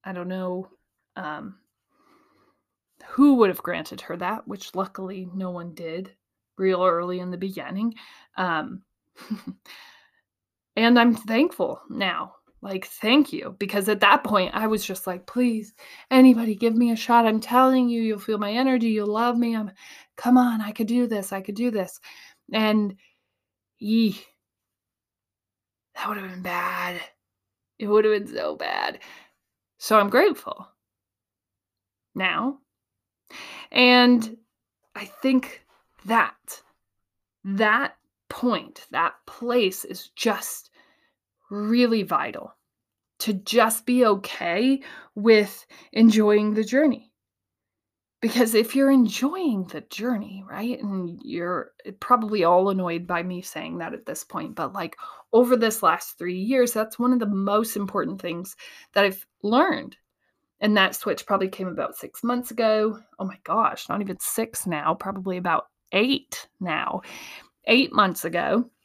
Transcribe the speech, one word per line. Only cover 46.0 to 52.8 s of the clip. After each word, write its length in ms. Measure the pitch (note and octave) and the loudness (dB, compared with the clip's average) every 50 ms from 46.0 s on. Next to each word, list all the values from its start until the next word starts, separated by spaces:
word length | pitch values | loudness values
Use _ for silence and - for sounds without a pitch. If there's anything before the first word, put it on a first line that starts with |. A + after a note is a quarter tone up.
| A3+ A3+ G3+ A3 G#3+ G#3 G#3+ G#3 G#3 G#3+ G#3 | 6 8 8 6 4 4 4 4 4 2 0
the 100 | G#3+ A3 | -2 -2
journey. 480 | G#3 B3 C4+ D#4 D4+ A3+ - - _ _ _ _ _ _ _ _ _ _ _ _ _ _ _ _ _ _ _ _ _ _ _ | 0 2 2 2 2 0 -2 -10 _ _ _ _ _ _ _ _ _ _ _ _ _ _ _ _ _ _ _ _ _ _ _
Because 320 | - A3+ - A#3+ B3 A3 A3+ | -4 -2 2 2 2 4 4
if 220 | G#3+ A3 A3+ - | 2 2 2 2
you're 160 | C4+ C#4 C4+ | 2 4 6
enjoying 720 | C#4 C4+ A#3+ G#3 - - B3+ C#4+ E4+ F#4+ F#4 D4+ A3+ F#3+ F#3 | 6 6 4 4 0 -2 -2 -2 -2 -2 -2 -2 -2 -2 -4
the 140 | - - D#3 | -8 -10 -14
journey, 600 | - _ - - G#3 B3 B3 G3+ - - F#3+ G3 F#3+ | -14 _ -12 -8 -4 -4 -4 -4 -6 -10 -14 -16 -16
right, 300 | G3 - - G#3+ A#3+ B3 - | -14 -12 -8 -6 -8 -6 -6
and 400 | - G3+ G3 F#3+ F3+ E3+ E3+ - - | -6 -6 -6 -6 -6 -8 -10 -14 -14
you're 480 | - - F3 E3+ F3 F3+ D#3 - - _ _ - - F#3+ _ | -10 -8 -8 -6 -6 -6 -6 -8 -10 _ _ -18 -18 -16 _
probably 420 | - - B3 A#3+ A3 G#3 G#3+ G#3+ E3+ | 0 2 2 2 2 -4 -2 0 2
all 260 | E3+ F3+ F#3 F#3+ G3+ | 4 4 4 4 2
annoyed 380 | G3 F#3+ | -2 -2